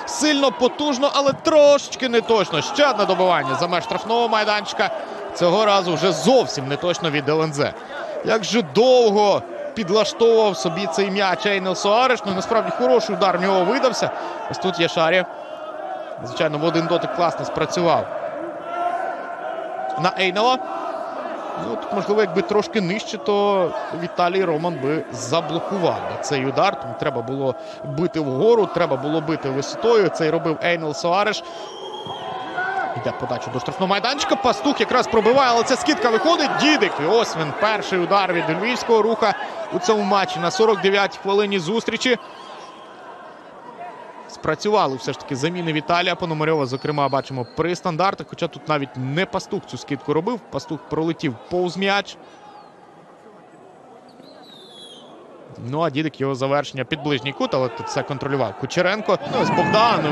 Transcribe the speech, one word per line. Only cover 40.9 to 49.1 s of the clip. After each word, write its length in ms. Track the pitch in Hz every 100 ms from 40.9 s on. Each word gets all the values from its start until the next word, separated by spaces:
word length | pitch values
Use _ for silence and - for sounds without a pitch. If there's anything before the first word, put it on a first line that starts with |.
| 202 190 -
хвилині 360 | 196 196 202 196
зустрічі. 580 | 160 226 233 226 254 233 - - - - - - - - - - - - - - - - - - - - -
Спрацювали 680 | - 147 156 208 208 151 131
все 160 | -
ж 80 | 131
таки 160 | - 131
заміни 380 | 156 180 165
Віталія 420 | 156 151 175 180 175
Пономарьова. 500 | 175 156 156 156 131
Зокрема, 440 | 135 147 147 139
бачимо 360 | 135 - 135 120 -
при 180 | 165 175
стандартах, 520 | 185 156 190 190 151
хоча 180 | - 165
тут 220 | - -
навіть 200 | 151 135 127
не 300 | 131